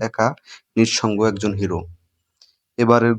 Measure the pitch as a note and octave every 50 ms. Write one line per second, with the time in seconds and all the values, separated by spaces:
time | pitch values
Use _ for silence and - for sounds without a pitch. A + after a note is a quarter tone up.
0 | A2 A2 - - A2 B2+ D#3 - _ - - - _ _ - A2 A2+ A2+ - -
1 | - A2 G#2+ G2+ A2 A2 G2+ G2 G#2 G#2 F#2+ G2 G2 F2 F2+ E2+ F2 - - _
2 | _ _ _ _ _ _ _ _ _ _ _ _ _ _ - - A#2+ A2+ A#2+ A#2+
3 | A2+ A#2+ A#2